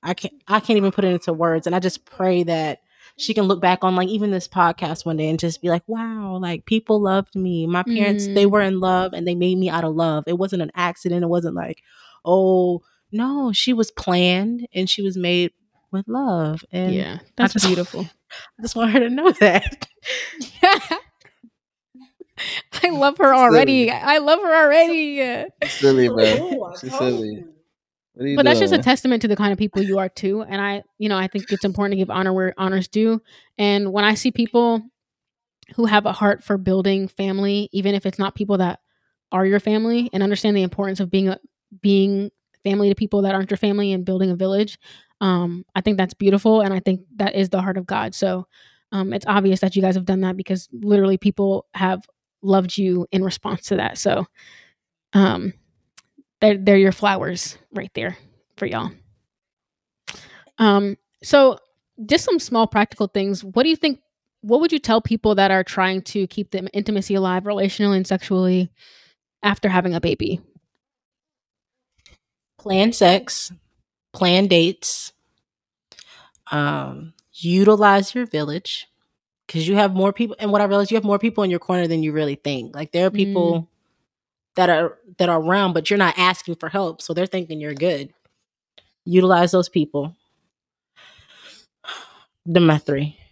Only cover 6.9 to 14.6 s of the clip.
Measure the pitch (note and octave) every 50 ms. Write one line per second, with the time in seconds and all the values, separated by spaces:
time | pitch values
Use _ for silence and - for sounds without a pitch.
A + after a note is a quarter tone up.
6.9 | A3 G#3 G3+ F#3+ F#3+ G3 G3 _ _ G3 F#3 F#3 F3 E3 D#3+ E3 F3 F3+ F3+ A#3+
7.9 | A#3 A3 G#3 G3+ G3+ G#3 G3+ G3+ G3 G3+ G3+ G3+ G3 G#3 G3+ F#3+ F#3+ F#3 F#3 F#3
8.9 | F#3 F#3 F#3 F#3+ F3+ F3 E3+ F3 F3 F3 F3 F3+ F#3 F#3 F#3 F3+ D#3+ E3+ E3+ D#3+
9.9 | D#3 D#3+ E3 E3 D#3 D3+ D3 D#3+ F3 F3 F#3+ F#3+ G3 F3+ D#3+ - - F3+ F3 F3
10.9 | E3+ - - F#3 F3 F3 F3 E3+ F3 F3 E3+ E3+ - - E3+ - - _ _ _
11.9 | _ _ - - _ _ _ E3+ F3 F#3+ F#3+ F#3 F#3 F#3 F3+ F3+ F3 F3 _ _
12.9 | _ _ _ _ G#3 G#3+ A#3+ C4 C#4 C#4+ C4+ A#3+ G3+ - - B3+ B3+ A3+ A3 -
13.9 | _ - - - F3+ F3 F3+ F3+ F3+ F#3 G3 A3 A#3+ A#3+